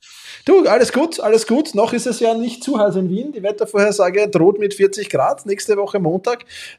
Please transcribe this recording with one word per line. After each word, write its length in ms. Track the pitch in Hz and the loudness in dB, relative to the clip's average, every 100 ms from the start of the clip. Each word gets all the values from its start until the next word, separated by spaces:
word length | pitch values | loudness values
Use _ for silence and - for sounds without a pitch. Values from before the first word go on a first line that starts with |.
| - - - - | -20 -20 -20 -10
Du, 220 | - 381 311 | 4 4 6
alles 260 | 220 240 | 4 2
gut, 280 | 247 330 - | 2 -2 -2
alles 260 | 214 226 - | 0 0 2
gut. 300 | 254 302 202 | -2 0 0
Noch 180 | 226 | 0
ist 140 | 240 247 | 0 -4
es 120 | - | -2
ja 140 | 226 | 0
nicht 300 | 226 240 233 | 0 -4 -6
zu 160 | - 247 | -4 0
heiß 160 | 208 180 | 0 0
in 160 | 180 | -2
Wien. 200 | 190 285 | -4 -6
Die 120 | 254 | -6
Wettervorhersage 840 | 196 208 - 202 208 202 185 196 208 | -6 -4 -2 2 0 2 2 2 0
droht 300 | 170 170 208 | 4 4 4
mit 160 | 202 | -2
vierzig 380 | 202 196 202 196 | 2 0 0 -4
Grad 340 | - - - 208 | -2 0 -2 -6
nächste 320 | 202 - 202 | -6 -2 -2
Woche 220 | 196 202 | 0 -2
Montag. 460 | 160 185 233 240 - - - | -2 -2 -2 -6 -8 -20 -18